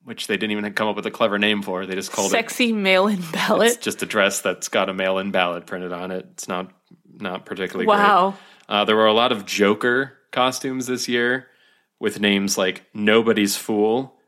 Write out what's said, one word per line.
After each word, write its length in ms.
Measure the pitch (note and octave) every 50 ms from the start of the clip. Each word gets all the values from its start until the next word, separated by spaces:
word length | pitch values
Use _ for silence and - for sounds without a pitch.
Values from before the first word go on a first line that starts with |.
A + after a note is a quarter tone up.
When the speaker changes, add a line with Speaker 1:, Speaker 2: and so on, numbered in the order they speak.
| _
Speaker 1:
which 240 | - A#2 - - -
they 80 | A2
didn't 160 | G2 A2+ G#2+ G#2
even 160 | G#2 G#2 G#2+ G2+
come 140 | - A2
up 80 | G#2+ G2+
with 100 | G2+ G2
a 40 | A2
clever 300 | - - A#2+ A2 G2+ G2+
name 200 | G#2 G#2+ G#2+ G#2 G2+
for. 220 | G2+ F#2 F2+ F#2+
They 100 | F#2 F#2+
just 160 | F#2+ F#2 - -
called 160 | - G2+ G2
it 20 |
Speaker 2:
Sexy 420 | - A#3 A3+ A#3 - - B3+ A#3 A3+
mail-in 480 | G#3+ G3 F#3+ F#3+ F#3 F#3+ G#3 G#3+ F#3 F3+ E3 D#3+
ballot? 380 | F#3 E3+ - A3 - G#3 A#3 A#3+
Speaker 1:
It's 40 | A#3
just 240 | - - - - -
a 20 |
dress 340 | - - A2 G2 G2 G2+ - -
that's 260 | G2 F2+ - - -
got 200 | - A2+ G2 F#2+
a 60 | F#2+
mail-in 380 | F#2+ F#2+ F#2 F#2+ F#2+ F#2+ G2+ F#2+
ballot 340 | F#2+ F2+ F2 F2 F2 F2
printed 260 | - G2+ F#2 F2+ F2+ F2
on 200 | F2 F2+ F#2 F#2
it. 120 | F#2 - - _
It's 120 | - -
not, 240 | - F#2+ F2+ F#2 F#2 _ _ _ _ - _ _ _ - -
not 280 | - F#2+ F2+ F#2+ -
particularly 420 | - - F2+ F#2+ F2+ - - A3 A3
Speaker 2:
Wow. 420 | G#3 G3+ G3+ G3+ G3+ F3+ F3+ G3
Speaker 1:
great. 80 | F#3+ - - - - _ _ _
Uh, 160 | - G#2 -
there 100 | - G#2+
were 100 | G#2+ A2
a 60 | A2 G#2+
lot 200 | A2+ A#2+ B2+ B2
of 120 | G#2+ G2
Joker 680 | - - G2+ G2+ G2+ G#2+ G#2+ - B2 A#2+ B2+ C3+ C3+ - _ _ _
costumes 560 | - B2+ B2+ C3 B2+ - - C#3 C3 C3 B2
this 220 | B2 B2+ A#2+ - -
year 400 | A#2+ A#2+ A#2+ A#2+ B2 C3 B2+ _ _ _ _ _ _ _ _ _ _ _
with 200 | - G#2+ - G2
names 380 | G#2 G#2 G2+ G2 G2 G2 - -
like 240 | G2 F#2 F#2 - - _ _
Nobody's 640 | A2 G#2 G#2 G#2+ A2+ A2+ A2+ A2 G#2+ G#2 G2 G2
Fool 580 | - - - A2+ G#2 G#2 A2 A2 B2 C3+ C3 _ _ _